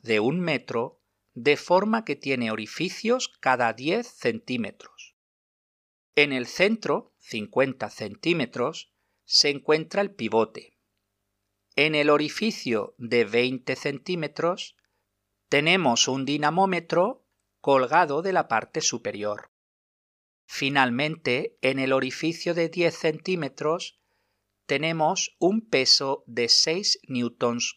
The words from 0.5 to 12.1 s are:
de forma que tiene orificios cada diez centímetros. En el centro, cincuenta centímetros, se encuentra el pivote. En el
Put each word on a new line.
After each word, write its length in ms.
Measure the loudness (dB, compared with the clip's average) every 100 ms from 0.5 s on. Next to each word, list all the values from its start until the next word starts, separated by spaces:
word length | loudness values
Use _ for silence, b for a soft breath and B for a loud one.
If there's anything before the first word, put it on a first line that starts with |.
| -4 -4 -6 -6 -10 _ _ _
de 220 | -2 0 0
forma 480 | 2 2 2 -2
que 100 | -4
tiene 380 | -6 -4 -2 -2
orificios 760 | -4 -6 -6 -6 -4 -2 -2 -2
cada 440 | _ 0 2 2
diez 340 | -2 -2 -2 -4
centímetros. 1080 | -4 -4 -4 -4 -6 -6 -10 -20 -20 -20 _ _ _ _ _ _ _ _ _ _
En 180 | 2 2
el 140 | 2 -4
centro, 640 | 2 2 2 -2 -2 -4 _
cincuenta 720 | -12 -10 -4 0 0 -2 -10
centímetros, 1040 | -8 -12 -6 -2 0 -2 -4 -6 -6 -14 _ _ _
se 260 | 0 2 2
encuentra 500 | 0 2 0 0 -2
el 140 | -4
pivote. 640 | -4 0 2 2 -2 -20 _ _ _ _ _ _ _ _ _ _
En 200 | 0 2
el 160 | 4 4